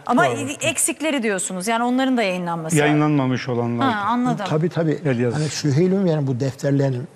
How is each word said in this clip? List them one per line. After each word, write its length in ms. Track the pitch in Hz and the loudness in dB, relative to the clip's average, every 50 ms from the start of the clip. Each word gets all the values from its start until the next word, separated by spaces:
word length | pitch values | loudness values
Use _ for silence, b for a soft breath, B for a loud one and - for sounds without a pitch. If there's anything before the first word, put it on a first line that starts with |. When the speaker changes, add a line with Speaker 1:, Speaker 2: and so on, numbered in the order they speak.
| - | -4
Speaker 1:
Ama 160 | - - 262 349 | 0 2 4 4
Speaker 2:
Var. 340 | 339 - 277 285 262 294 - | 2 0 -2 -4 -6 -8 -4
Speaker 1:
eksikleri 640 | - 311 320 - - - - - 285 320 294 285 220 | -4 -4 -2 0 -2 -2 -2 -2 -2 -2 -2 0 0
diyorsunuz. 460 | 226 202 185 - - 190 185 180 220 | -2 -2 -2 -4 -6 -6 -6 -2 -2
Yani 160 | 226 226 240 | 0 0 0
onların 320 | 247 247 254 269 262 262 | 0 2 2 2 2 2
da 60 | 233 220 | 2 2
yayınlanması 540 | 190 180 180 180 175 170 170 160 160 170 | 0 0 -2 -4 -4 -4 -6 -4 0 2
lazım. 100 | 151 147 147 | 2 4 4
Speaker 2:
Yayınlanmamış 600 | 151 151 151 151 151 143 131 127 127 117 - - | 4 4 4 4 4 2 2 2 0 -2 -2 -2
olanlar. 440 | 123 117 120 117 120 117 - 262 226 | -2 0 0 0 0 0 0 0 0
Speaker 1:
Ha, 160 | - - 208 | 0 0 0
anladım. 380 | 233 240 247 254 240 156 208 180 | 0 0 0 0 -2 -2 -2 -2
Speaker 3:
Tabii, 200 | 147 156 160 180 | 0 0 0 0
tabii. 300 | - 156 143 160 143 - - | 0 0 0 0 -2 0 0
Speaker 2:
El 140 | 143 131 117 | -2 0 2
yazısı. 220 | 123 123 117 151 156 | 0 0 0 0 -2
Speaker 3:
Hani 80 | 143 | -2
Süheyl 420 | - - - 151 131 143 180 185 185 | -4 -2 -2 0 2 2 2 2 2
Ünver'in 340 | 196 196 175 156 156 143 | 2 2 2 0 0 0
bu 140 | 131 135 117 | -2 -2 -2
defterlerinin, 680 | 139 135 - - - 147 139 139 139 135 131 123 123 - - | -2 -4 -4 -2 -2 0 2 2 2 0 0 -4 -6 -10 -6